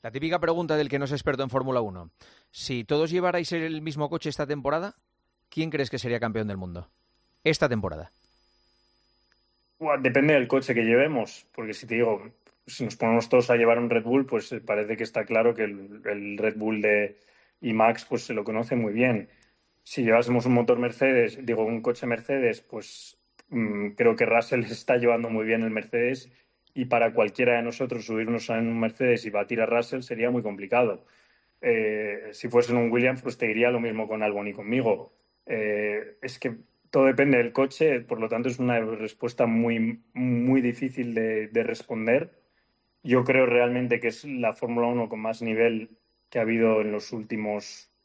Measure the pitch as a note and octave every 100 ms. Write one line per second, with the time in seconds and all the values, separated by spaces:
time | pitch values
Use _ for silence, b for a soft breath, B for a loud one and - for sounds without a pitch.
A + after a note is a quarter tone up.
0 | A2+ B2+ D#3+ F3 E3 E3 E3 D3+ C#3+ C#3
1 | C#3 C#3+ - C3 C3+ C3 C3 B2 G#2+ F#2
2 | E2+ _ b b b - - B2 G#2+ D3
3 | D#3+ F3 F3+ F3 D#3+ E3+ D#3+ D#3 D#3 D3
4 | D3 E3 D3+ C#3 C#3+ D3 C3+ D#3 G3+ -
5 | _ _ _ _ _ D#3 D#3+ D3 C3 C3
6 | B2 A#2 A2+ A2 G#2+ G2 F#2 F2 - _
7 | _ _ _ _ D#3 D3+ C#3+ A#2 F#2+ D2+
8 | F2 _ _ _ _ _ _ _ _ _
9 | _ _ _ _ _ _ _ _ D#3 C#3+
10 | B2+ C3+ D3 D3 B2 C3+ C3+ A#2 A2+ A#2+
11 | D3 C3+ G#2 - _ - A2 G#2 A2+ A2+
12 | A#2 G2+ A2 _ _ _ - - A2+ -
13 | A2+ A#2 A2+ B2+ A#2+ A#2+ A#2 A#2 A#2+ A2+
14 | A#2 C3+ C3 A#2 - A#2 - G#2 G#2+ A2
15 | A2 A#2 G#2+ A2+ A#2 A2+ G#2+ G2+ G2 G#2
16 | G#2 G2+ G2+ G2+ A2 G#2+ G#2+ A2 G#2 G#2
17 | G2+ - b b b _ A#2 A2+ A2+ A2+
18 | - A#2+ - A2 G2+ A2 A#2 B2 G#2+ G#2+
19 | B2+ A2 - b b b _ _ - -
20 | A#2 A2+ A#2+ B2 B2 A#2+ A#2 A#2+ B2 -
21 | C3+ C3 A2+ - B2 A2+ A2 A#2 A#2+ A#2+
22 | B2+ A2+ - C#3 A#2+ G#2+ _ A2+ - -
23 | - _ _ _ _ A#2+ G#2 G2+ G#2 G2+
24 | A#2 A2 A2+ A#2 - B2+ G#2+ A2+ - B2
25 | A#2+ A#2 A2+ A2 A2 A2+ A2+ G#2+ G#2+ A#2
26 | A#2+ C3 - b b b _ - B2+ A#2+
27 | A#2 A#2+ G#2+ - A#2+ A#2+ A#2 A#2 C3 A#2+
28 | G#2+ A2 A2+ A#2 - A2+ A#2 A#2 A2+ -
29 | B2+ A#2 A2 G2+ G2+ A2 A2 A#2 A#2+ C3
30 | B2 A2+ A#2+ B2 G#2+ G2 G2 A#2+ A#2+ F#2
31 | b b b b b _ B2+ A2+ G#2+ G#2+
32 | G#2+ G#2 G#2+ G#2 A#2+ A#2+ A#2 A#2+ A#2 A#2+
33 | B2+ C3 B2+ A#2 A#2 A2 A#2+ A#2+ A#2 A2
34 | A2 A2 G#2+ G2+ G#2 G2+ G#2 B2 A2+ G2
35 | - _ _ _ - A2+ G#2+ G#2 G#2 G#2+
36 | G#2+ - B2+ - C3 A2+ _ _ _ C#3
37 | C3+ C3 C#3+ B2+ A#2 C3+ C3+ - D#3+ B2+
38 | A2+ A#2 A2 A#2 B2+ B2 B2 A#2 A2 A2
39 | G#2+ - A#2+ - A#2 A2+ A#2 A2+ A2+ A#2
40 | _ B2 B2+ A#2+ B2 C3 B2 A#2+ C3 C3
41 | A#2+ A2+ A2 A2 G#2+ A2+ A2+ A#2 - A2+
42 | A2 C3 E3 _ _ _ _ _ _ _
43 | - B2+ B2 C3 B2+ A#2+ A#2+ B2 B2 A#2
44 | A#2 A2 D3 B2+ A#2 A2 A#2 A#2+ A#2+ A#2+
45 | A2+ A2 A2 A2+ A#2 A2 A#2 A2 A2 _
46 | _ _ _ B2 A2+ A2+ A2+ A2 G#2+ G#2
47 | - A#2+ G#2+ A2 G#2+ G#2 - - _ _